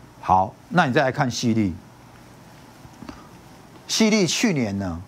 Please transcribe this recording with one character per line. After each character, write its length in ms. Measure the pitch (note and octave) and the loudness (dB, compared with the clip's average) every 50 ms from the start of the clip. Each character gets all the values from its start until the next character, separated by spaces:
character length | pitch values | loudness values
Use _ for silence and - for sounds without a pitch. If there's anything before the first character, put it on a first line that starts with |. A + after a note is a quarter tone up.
| - - - - | -20 -20 -20 -8
好， 340 | - - F#2 F#2 F#2+ - - - - | 0 2 2 2 2 0 -4 -14 -10
那 180 | - - F3 E3+ | -2 0 2 2
你 40 | C3 | 2
再 120 | A#2 D#3 C#3 | 2 2 2
来 60 | C3 | 0
看 220 | B2 C#3+ C#3 A#2+ | 0 -2 -2 -2
细 220 | A#2 - C3 A#2 A2 | -2 -2 0 0 0
粒。 200 | A2+ G#2 F2+ E2 - - - - - - - - - - - - - - - - - - - - - - - - - - - - - - - - - - - - - - - - - - | 2 0 -2 -2 -6 -12 -20 -20 -20 -20 -20 -20 -20 -20 -20 -20 -20 -20 -20 -20 -20 -20 -20 -20 -20 -20 -20 -20 -20 -18 -18 -18 -20 -20 -20 -20 -20 -20 -20 -20 -20 -20 -20 -20 -18 -10
细 220 | - - - A3 G#3+ | -6 -2 2 2 2
粒 180 | A3 G#3+ F3+ | 2 2 0
去 240 | D3+ - - - A3 | 0 0 0 0 0
年 260 | E3 C3+ A#2 G2+ G2 | 0 0 -2 -2 -4
呢？ 240 | G2+ G2 F2+ E2 F2 F#2+ | -4 -4 -6 -6 -8 -12